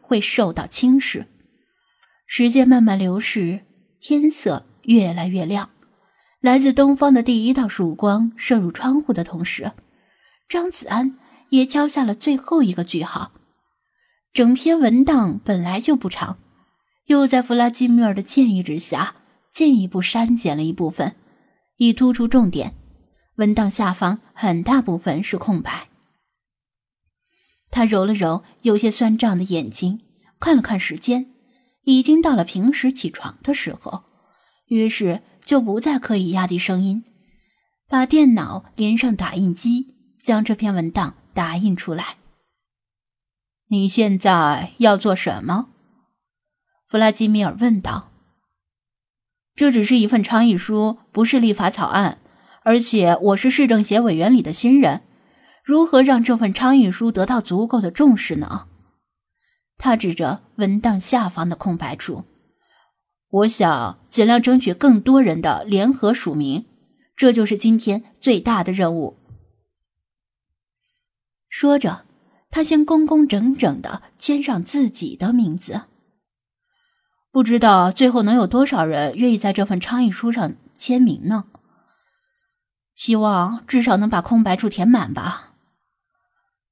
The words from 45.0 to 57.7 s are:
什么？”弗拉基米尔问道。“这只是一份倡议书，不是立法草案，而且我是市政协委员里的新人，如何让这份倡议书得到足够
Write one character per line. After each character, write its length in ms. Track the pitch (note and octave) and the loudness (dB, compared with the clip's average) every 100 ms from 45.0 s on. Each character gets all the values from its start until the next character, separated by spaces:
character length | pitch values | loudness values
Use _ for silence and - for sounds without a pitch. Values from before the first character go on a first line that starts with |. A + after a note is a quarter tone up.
| G#3+ F#3 | 0 -2
什 280 | - G#2+ | -4 -6
么？” 260 | B2+ F#3 C4 _ _ _ _ _ _ _ _ _ _ _ _ | -4 -6 -6 _ _ _ _ _ _ _ _ _ _ _ _
弗 100 | A3 | 0
拉 140 | A3 | 2
基 160 | G#3+ A3 | 2 0
米 160 | G#3+ | 0
尔 120 | F#3+ G3+ | -2 0
问 200 | A#3+ G#3 | 0 0
道。 320 | - - - _ _ _ _ _ _ _ _ _ _ _ _ _ _ - | -2 -8 -10 _ _ _ _ _ _ _ _ _ _ _ _ _ _ 0
“这 160 | C#4+ | 2
只 140 | A#3+ G#3+ | 2 2
是 120 | B3+ | 2
一 100 | G#3 | 2
份 160 | A#3 | 0
倡 220 | G3+ A3+ A#3 | 0 2 2
议 120 | F3+ | 2
书， 400 | - G#3+ G#3+ A3+ _ | -2 -2 -2 -4 _
不 120 | - | -2
是 160 | A3+ C4 | 2 2
立 140 | A#3 | 2
法 160 | G#3 F#3 | 0 -2
草 180 | G#3 D3+ | -2 -2
案， 320 | G3 F#3 - _ _ _ _ | 0 0 -4 _ _ _ _
而 160 | A3 A#3 | 0 2
且 360 | A#3 A3 F3 E3+ | 2 0 2 2
我 160 | G3 G3+ | 2 0
是 120 | C4 | 0
市 180 | C4 C4 | 2 2
政 160 | A3 | 2
协 160 | G#3 G#3 | 2 0
委 160 | A#3 D#3+ | 0 0
员 180 | F#3+ | 4
里 80 | B3 | 2
的 100 | - | 2
新 300 | E3 A#3 C4+ | -2 4 4
人， 200 | D#3 C#3 _ _ _ _ _ _ | 4 0 _ _ _ _ _ _
如 220 | - D4+ E4 | 0 2 4
何 160 | C4 | 4
让 220 | C4 B3+ | 4 4
这 120 | A#3 A#3 | 2 0
份 180 | G#3+ | 0
倡 220 | G3 B3+ C4+ | 0 4 4
议 160 | G3+ | 4
书 200 | F3+ A#3 | 2 -2
得 140 | G#3 G3+ | -2 -2
到 140 | B3 | -2
足 260 | - F3+ | -2 -4
够 140 | A3+ | -2